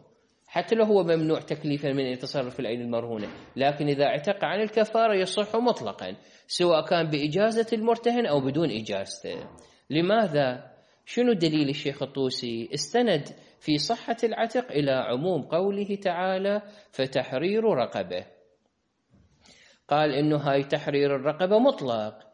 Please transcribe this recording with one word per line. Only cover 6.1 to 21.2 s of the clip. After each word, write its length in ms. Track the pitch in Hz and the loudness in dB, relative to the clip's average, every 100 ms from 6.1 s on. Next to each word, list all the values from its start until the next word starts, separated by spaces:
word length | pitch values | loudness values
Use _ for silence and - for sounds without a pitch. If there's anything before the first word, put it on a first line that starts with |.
| 98 - - - | -12 -16 -20 -10
سواء 380 | - 175 156 151 | 0 4 4 4
كان 240 | 175 160 | 2 2
بإجازة 580 | 147 151 180 220 226 226 | 0 0 2 2 2 -2
المرتهن 520 | 226 226 233 233 240 214 | 0 0 2 0 0 2
أو 140 | 147 | 2
بدون 320 | 131 143 160 | 0 0 0
إجازته. 640 | 107 107 98 95 - 92 82 - - - _ - | -2 -4 -6 -6 -10 -10 -10 -12 -18 -20 _ -4
لماذا؟ 840 | 143 175 226 202 147 135 123 - - _ _ - | 0 2 2 2 2 0 -2 -10 -20 _ _ -8
شنو 280 | - 247 | 0 2
دليل 360 | 202 165 156 139 | 4 2 2 0
الشيخ 340 | 143 143 135 | -2 -4 -6
الطوسي؟ 640 | 147 143 131 - 123 113 117 | -6 -2 -2 -2 -6 -6 -6
استند 500 | - - 240 240 160 - - - _ | -8 -2 0 2 0 -2 -16 -20 _
في 180 | - 147 | -2 0
صحة 400 | - 233 - 226 | 0 -4 -4 -2
العتق 480 | 226 208 226 254 247 | -2 0 -2 -2 -2
إلى 200 | 143 143 | -2 0
عموم 500 | 131 110 123 175 165 | 0 0 -2 0 -2
قوله 540 | 117 160 196 202 202 202 | 0 0 0 -2 -4 -2
تعالى: 640 | 196 170 185 190 196 208 - - - | -2 -2 0 0 0 -2 -6 -20 -16
"فتحرير 720 | - 131 135 123 131 175 214 | -4 -2 -2 -2 -2 0 2
رقبة". 600 | 226 147 110 107 90 90 - - _ _ _ _ _ _ _ _ _ _ - - - _ - | 2 2 0 -2 -4 -6 -8 -20 _ _ _ _ _ _ _ _ _ _ -20 -20 -20 _ 0
قال 240 | 147 151 | 2 2
إنه 240 | 147 151 147 | 2 2 2
هاي 260 | 143 139 | 2 0
تحرير 520 | 143 151 151 143 143 | 2 -2 0 2 2
الرقبة 440 | 139 | 2